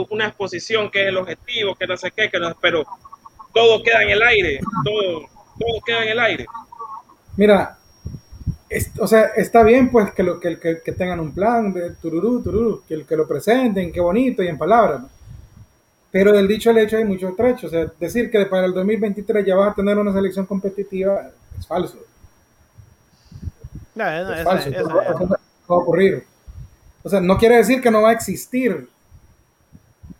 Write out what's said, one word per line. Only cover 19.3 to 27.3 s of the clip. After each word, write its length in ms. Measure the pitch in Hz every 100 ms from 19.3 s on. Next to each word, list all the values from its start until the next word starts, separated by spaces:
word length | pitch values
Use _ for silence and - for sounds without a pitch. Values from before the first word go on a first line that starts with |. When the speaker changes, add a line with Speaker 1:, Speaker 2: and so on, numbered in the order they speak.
| 208 190
Speaker 2:
ya 80 |
vas 180 | 185 202
a 20 |
tener 240 | 202 196 202
una 140 | 208
selección 320 | 196 196 190
competitiva 840 | 190 190 196 196 196 190 190 196 - - _ -
es 80 | -
falso. 320 | 170 170 - - _ - _ _ _ _ - - _ _ _ _ - - - - - -
Speaker 3:
No, 100 | 220
no, 280 | 196 160 190
Speaker 2:
Es 60 | 165
Speaker 3:
eso, 40 | 170
Speaker 2:
falso, 200 | 190 147
Speaker 3:
eso 120 | -
Speaker 2:
eso 200 | 165 170
Speaker 3:
es. 180 | - 156
Speaker 2:
no 60 | 180
va 80 | 185 _ _ -
a 60 |
ocurrir. 500 | 175 - 165 190 139 - _ - - - _ _ _
O 60 | -
sea, 120 | 196
no 180 | 180